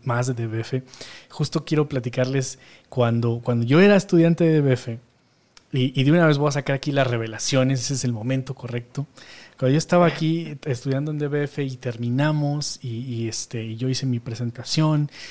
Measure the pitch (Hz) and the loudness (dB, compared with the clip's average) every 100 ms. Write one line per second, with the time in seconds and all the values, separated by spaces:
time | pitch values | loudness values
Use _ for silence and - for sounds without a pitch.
0 | - 120 123 117 113 110 113 131 127 - | -2 -2 0 -2 -4 -4 -4 -6 -6 -18
1 | - - - - 151 160 - 151 147 139 | -18 -20 -14 -6 -4 -4 -2 0 0 -2
2 | 120 123 127 135 131 - - - - - | -4 -2 0 0 -4 -8 -18 -20 -8 0
3 | 117 117 117 117 120 120 117 147 202 202 | 2 2 0 -2 0 0 4 6 8 6
4 | 190 175 165 165 170 156 143 127 - 117 | 4 4 4 4 4 4 4 2 -2 -12
5 | _ _ _ _ _ - _ 135 127 139 | _ _ _ _ _ -20 _ -2 0 2
6 | 135 170 160 147 147 143 135 139 147 139 | 4 6 6 4 2 0 -2 -2 0 0
7 | 123 120 113 107 - 135 131 131 120 135 | 2 0 -4 -6 -2 2 2 0 -2 -4
8 | 123 113 113 131 131 131 117 120 117 - | -2 -4 -2 -4 -4 -10 -8 -8 -8 -10
9 | 139 - - - - - 131 147 - 180 | -10 -12 -20 -20 -20 -2 2 2 4 4
10 | 175 143 160 165 160 147 - 120 139 131 | 4 2 -2 -2 -4 -8 -6 -4 -2 -2
11 | 151 151 147 147 143 - 139 127 127 113 | -2 -4 -2 -2 -4 -4 -6 -6 -8 -4
12 | 120 123 151 151 143 147 143 - 127 113 | -2 0 2 2 0 -2 -6 -8 -8 -8
13 | 131 117 113 - - 117 110 110 131 127 | -6 -6 -4 -6 -8 -8 -8 -6 -4 -2
14 | 135 120 - 113 120 117 - - 156 151 | -2 -2 -4 -8 -8 -8 -4 0 2 2
15 | 147 - - | 0 -6 -18